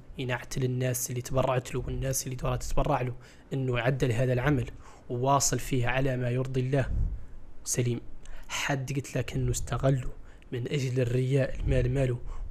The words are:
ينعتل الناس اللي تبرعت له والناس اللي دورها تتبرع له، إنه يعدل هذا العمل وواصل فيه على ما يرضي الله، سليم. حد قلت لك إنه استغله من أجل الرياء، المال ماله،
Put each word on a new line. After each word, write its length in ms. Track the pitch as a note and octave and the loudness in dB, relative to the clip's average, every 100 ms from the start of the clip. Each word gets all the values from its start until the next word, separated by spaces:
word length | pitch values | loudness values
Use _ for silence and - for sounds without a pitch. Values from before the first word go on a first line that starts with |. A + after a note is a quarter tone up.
| - - | -14 -8
ينعتل 460 | B2+ B2 - - | -4 -4 -4 -2
الناس 460 | B2+ B2 B2+ B2 - | -2 0 -2 -2 -4
اللي 120 | B2 | -6
تبرعت 520 | - C3+ C3 B2+ - | -2 0 2 2 0
له 80 | B2+ B2 | -6 -4
والناس 380 | B2+ C3 C3 | -4 -2 -2
اللي 120 | C3 B2+ | -4 -4
دورها 200 | C3 B2 | -2 -2
تتبرع 440 | - - C#3 C#3 | 2 2 4 2
له، 140 | B2+ B2 - - - | 0 -6 -14 -20 -6
إنه 260 | C#3 B2+ A#2+ | -4 0 2
يعدل 340 | A#2 C#3 C#3 | 2 2 2
هذا 200 | A2 B2+ | 2 4
العمل 380 | B2 C3+ C#3 A#2 - - - - | 4 4 2 0 -8 -16 -18 -8
وواصل 480 | B2 C3 C#3 - B2+ | -2 4 4 4 0
فيه 300 | - C3 A#2+ | 0 0 2
على 280 | B2+ C3+ B2+ | 2 2 2
ما 140 | B2 | 0
يرضي 300 | B2+ C3 C3 | 0 0 0
الله، 300 | B2+ C#3 A#2+ - - - - - - - | 2 2 2 2 2 0 -8 -10 -10 -10
سليم. 360 | - - B2 A#2 - - - - - | -4 0 0 0 -4 -8 -6 -8 -6
حد 440 | - - C#3 C3 | -4 -2 -2 -2
قلت 240 | C#3 - C#3+ | -4 -2 -2
لك 160 | A#2+ | -2
إنه 180 | C#3 B2+ | 0 0
استغله 600 | A#2 - B2 C3+ C#3 - - - - - | 0 -2 2 4 4 0 -6 -12 -16 -8
من 200 | B2 A#2+ | -6 -2
أجل 280 | D3 C3 B2+ | 0 0 0
الرياء، 600 | A#2+ B2+ C3 C3+ B2 - | 2 2 2 2 2 0
المال 340 | C#3 C3+ B2 | 2 4 4
ماله، 240 | C3+ B2+ B2 - - - | 2 2 0 -4 -4 -4